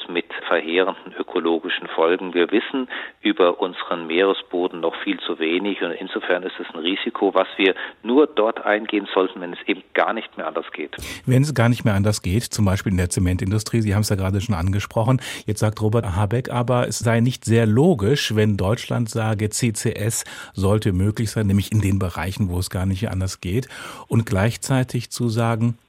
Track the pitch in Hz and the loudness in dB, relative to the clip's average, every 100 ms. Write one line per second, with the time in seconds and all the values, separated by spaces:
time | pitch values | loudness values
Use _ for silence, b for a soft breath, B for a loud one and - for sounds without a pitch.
0 | - 87 - - - 87 80 87 92 90 | -4 -6 -6 -10 -2 -2 0 0 0 -2
1 | 92 - - 90 82 82 85 - 85 - | -12 -10 -4 -2 0 0 -2 -6 -4 0
2 | 82 90 92 87 82 98 - 135 127 B | 2 2 -2 0 2 2 0 -4 -6 B
3 | B B 107 - 90 87 92 90 - 87 | B B -4 4 2 2 -4 -6 -6 -6
4 | 80 82 98 95 - 90 90 87 82 - | -2 2 2 2 -2 -2 -2 -2 -4 -4
5 | 101 90 - 82 80 87 101 92 90 82 | -6 -6 -6 -4 0 0 -2 -4 -4 -6
6 | 92 110 - 90 90 - 87 85 82 98 | -8 -8 -2 -2 -2 -10 -12 -6 -4 -2
7 | - - 98 92 92 - 95 - B B | -4 0 2 2 0 2 2 2 B B
8 | 107 131 151 - 110 - 107 104 110 104 | 0 4 4 4 0 0 0 0 0 -2
9 | 101 95 92 - 87 87 - 90 - - | 0 0 0 -2 -10 -8 -4 -4 -2 0
10 | 85 110 - - 80 80 76 - 73 - | 0 -2 -8 -8 -6 -6 -8 -10 -10 -10
11 | B B - 127 147 123 117 123 113 98 | B B 2 2 4 4 2 4 2 2
12 | 101 104 87 98 - - 101 98 - 92 | 2 0 0 0 0 0 2 2 0 0
13 | 90 - 92 92 98 107 - 117 107 98 | 0 2 2 0 0 -2 0 0 2 2
14 | 104 98 95 98 92 92 92 101 - - | 2 0 0 0 0 0 0 0 -2 0
15 | 113 131 B B - 104 110 - 107 117 | 2 2 B B -6 0 0 2 0 2
16 | 107 87 104 120 127 123 123 123 123 120 | 0 0 0 0 -2 -2 0 2 0 0
17 | 113 113 120 127 - 113 113 107 170 139 | 2 4 2 0 2 4 6 6 6 4
18 | 101 143 - 107 107 98 92 120 - 120 | 2 2 0 2 2 2 2 0 -2 -2
19 | 113 117 110 104 107 - 120 107 120 - | -2 -2 -2 0 -2 0 0 0 -2 -2
20 | 107 - - B B - 95 107 107 92 | -2 -2 -8 B B 0 2 4 4 2
21 | 98 107 110 - 101 101 - 110 98 95 | 2 0 -2 0 2 2 4 2 2 2
22 | 95 - 95 95 98 87 90 95 95 95 | 0 -2 -6 -2 -2 0 -2 -2 -2 -2
23 | 117 95 92 - 90 107 135 B B B | -2 -2 -4 -4 -4 -2 -4 B B B
24 | B 113 110 92 104 - - 135 127 127 | B 0 2 2 2 0 -2 0 0 -4
25 | - - 120 113 117 117 117 113 | -6 -4 -2 0 0 2 0 -2